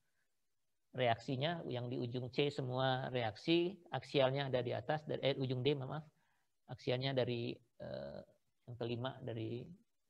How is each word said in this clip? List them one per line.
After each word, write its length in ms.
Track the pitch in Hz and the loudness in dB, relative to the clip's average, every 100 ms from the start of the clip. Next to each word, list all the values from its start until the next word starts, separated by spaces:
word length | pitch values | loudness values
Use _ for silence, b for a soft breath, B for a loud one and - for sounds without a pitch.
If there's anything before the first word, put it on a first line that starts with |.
| _ _ _ _ _ _ _ _ _ | _ _ _ _ _ _ _ _ _
reaksinya, 720 | - 120 113 - 127 151 170 | 2 4 4 0 0 0 -2
yang 240 | 151 123 123 | -4 -4 -4
di 80 | 135 | -2
ujung 320 | 123 123 123 | -2 -4 -2
C 240 | - 143 | 2 2
semua 560 | 143 127 127 131 127 135 | 0 -2 2 2 2 0
reaksi, 640 | 127 113 - - 170 175 196 - | 0 0 0 2 4 2 -4 -6
aksialnya 640 | 131 - 143 131 139 135 | -6 2 4 6 4 2
ada 80 | 127 | 2
di 160 | 120 113 | 2 -2
atas, 240 | 127 151 - | 0 -2 -2
dari, 240 | 131 135 | 0 0
eh, 40 | 139 | 2
ujung 240 | 131 127 | 0 2
D, 80 | 131 | 2
maaf, 320 | 147 131 147 - _ _ _ _ _ - | 2 -2 -8 -10 _ _ _ _ _ -16
aksialnya 480 | 131 - 127 135 131 | -6 -2 0 2 2
dari, 400 | 120 117 123 - | 2 0 -2 -6
eh, 640 | _ - 85 65 69 - - _ _ _ - | _ -14 -10 -8 -8 -12 -14 _ _ _ -14
yang 80 | 117 | -6
kelima 400 | 120 120 131 131 | -4 -2 -4 -6
dari 400 | 117 113 110 120 165 180 _ _ | -6 -4 -4 -6 -10 -16 _ _